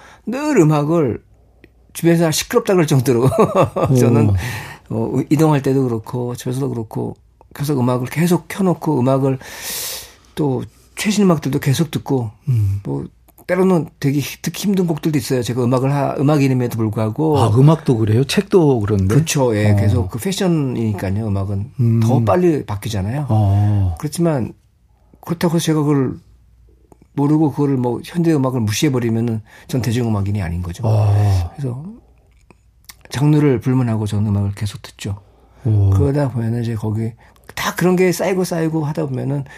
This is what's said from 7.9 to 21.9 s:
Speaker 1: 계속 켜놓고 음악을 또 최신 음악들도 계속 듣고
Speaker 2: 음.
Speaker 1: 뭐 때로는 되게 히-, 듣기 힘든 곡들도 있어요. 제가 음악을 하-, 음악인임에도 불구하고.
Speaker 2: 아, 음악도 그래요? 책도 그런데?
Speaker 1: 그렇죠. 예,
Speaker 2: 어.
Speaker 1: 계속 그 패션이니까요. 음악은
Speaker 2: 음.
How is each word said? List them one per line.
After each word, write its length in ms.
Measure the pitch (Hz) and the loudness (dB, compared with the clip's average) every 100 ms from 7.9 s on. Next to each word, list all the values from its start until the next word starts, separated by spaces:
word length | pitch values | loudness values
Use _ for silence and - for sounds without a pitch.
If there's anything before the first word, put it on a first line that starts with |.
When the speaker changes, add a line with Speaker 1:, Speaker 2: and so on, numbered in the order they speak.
| 123 123 | 0 -2
Speaker 1:
계속 400 | 147 170 175 - | 0 2 2 -2
켜놓고 520 | - 185 160 160 139 | -2 0 0 -2 0
음악을 400 | 127 135 135 135 - - - - - - - - _ - | 2 2 0 -2 -8 -14 -12 -10 -10 -12 -16 -20 _ -4
또 280 | 147 123 - - _ - | -4 -4 -8 -16 _ -6
최신 280 | 208 208 190 | -2 2 4
음악들도 340 | 156 135 139 | 2 0 -2
계속 320 | 143 135 165 | 0 0 -2
듣고 400 | 131 - 135 113 - - | -4 -2 -2 -4 -6 -2
Speaker 2:
음. 340 | 117 98 101 | 0 0 -2
Speaker 1:
뭐 220 | 139 139 - _ _ - - | -4 -8 -8 _ _ -14 -4
때로는 420 | 185 190 175 151 - | 0 2 2 0 -4
되게 200 | 143 143 | -2 0
히-, 220 | 131 - | -4 -8
듣기 240 | 170 - 196 | -10 -4 -2
힘든 180 | 190 175 | 0 0
곡들도 320 | 151 165 147 | -2 -2 -2
있어요. 240 | - 131 | -2 -2
제가 220 | 117 123 | -2 -2
음악을 280 | 120 127 135 | 0 2 0
하-, 240 | 143 131 - | 0 -2 0
음악인임에도 580 | 139 156 135 127 123 113 | 2 4 2 2 -2 -2
불구하고. 640 | 110 110 110 110 156 143 | -2 -2 -2 -2 0 2
Speaker 2:
아, 100 | 113 | 2
음악도 480 | 117 143 160 - 113 | 6 6 4 2 0
그래요? 260 | 107 113 | 2 2
책도 560 | 139 - 196 190 151 123 | 2 -2 2 4 4 2
그런데? 340 | 104 104 95 127 | 0 0 2 2
Speaker 1:
그렇죠. 400 | 160 147 127 104 | 2 2 2 2
예, 160 | 104 | 2
Speaker 2:
어. 40 | 101 | 2
Speaker 1:
계속 360 | 101 95 92 | 2 2 -2
그 80 | 117 | -4
패션이니까요. 1080 | 196 190 190 160 135 120 110 98 95 101 110 | -6 -2 0 0 0 -2 -2 -2 -4 -4 -2
음악은 440 | 98 98 98 104 - | -2 -2 -4 -6 0
Speaker 2:
음. 200 | 117 | 2